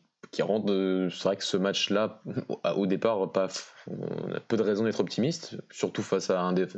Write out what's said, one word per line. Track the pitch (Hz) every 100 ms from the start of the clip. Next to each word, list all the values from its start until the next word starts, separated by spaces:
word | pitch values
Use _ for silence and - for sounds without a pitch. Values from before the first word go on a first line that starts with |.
| _ _ -
qui | -
rendent, | 85 107 104
euh, | 95 95 92 90
c'est | - 95
vrai | 101
que |
ce | - 98
match-là, | 98 98 - 101 107 - - 107 -
au, | - - -
au | 98
départ, | 95 117 104 92
pas, | 95 92 - - - -
on | 95 - - -
a | 50
peu | - 110
de |
raisons | 104 101 113
d'être | -
optimiste, | - - 135 170 - 104 -
surtout | - 95 -
face | 101 95 -
à | 92
un | 90
dé-, | 90 90